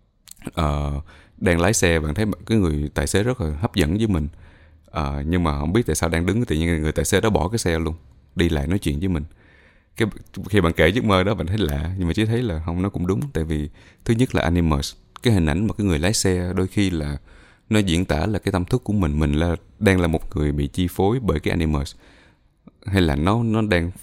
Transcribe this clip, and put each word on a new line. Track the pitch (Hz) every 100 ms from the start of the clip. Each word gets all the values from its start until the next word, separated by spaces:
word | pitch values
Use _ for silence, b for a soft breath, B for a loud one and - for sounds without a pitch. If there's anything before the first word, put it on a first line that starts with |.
| _ _ _ - -
ờ, | - 78 73 71 71 B B B -
đang | 92 85
lái | 87
xe. | 117 90 82
Bạn | 76
thấy | 76 110 - -
cái | 113
người | 90 73 73
tài | - 73
xế | 95
rất | 107 127
là | 80 76
hấp | 95
dẫn | - 76 98
với | 113
mình. | 87 73 b b b b b -
Ờ, | - 71 71 73
nhưng | 90
mà | 82 71
không | 76
biết | 101 120
tại | 76
sao | 82
đang | 82 87
đứng, | 101
tự | 120 78
nhiên | 85 82
người | 78
tài | 76
xế | 95 95
đó | 110
bỏ | 90 80
cái | 113
xe | 92 80
luôn, | 80 80 - - _
đi | - 87
lại | 78 71
nói | 98
chuyện | - 71
với | 95
mình. | 85 76 b b b b b b -
Cái, | 110 - - - 92
khi | 104
bạn | 82
kể | 82 82
giấc | 104
mơ | 113 95
đó, | 95
bạn | 104 80
thấy | 104
lạ, | 87 71 80 95
nhưng | 87
mà |
Trí | 82
thấy | 107 117
là | 123 80 82
không, | 85
nó | 98
cũng | 90 90
đúng. | 104 143
Tại | 82
vì | 80 76 73 B B B
thứ | -
nhất | 117 127
là | -
Animals, | 85 87 82 71 - - _ - 123
cái |
hình | 104 78
ảnh | 76 107
mà | -
cái | 104
người | 78
lái | 87
xe | 110 98 90 90 95
đôi | 95
khi | - 98
là | 85 73 71 b b b b -
nó | 107
diễn | 98 82
tả | 92 76 90
là | 101
cái | -
tâm | 98
thức | 90 127
của | -
mình, | 104 85 73
mình | 76
là, | 73 85 82 - -
đang | 101 92
là | 87
một | 80 - 78
người | 73
bị | 73 71
chi | - 87
phối | - 95 127
bởi | 113 78
cái | -
Animals. | 90 80 73 71 - b b b b b _ - - -
Hay | 98
là | 85 69
nó, | 82 113
nó | 117 110
đang | 107 90 85 -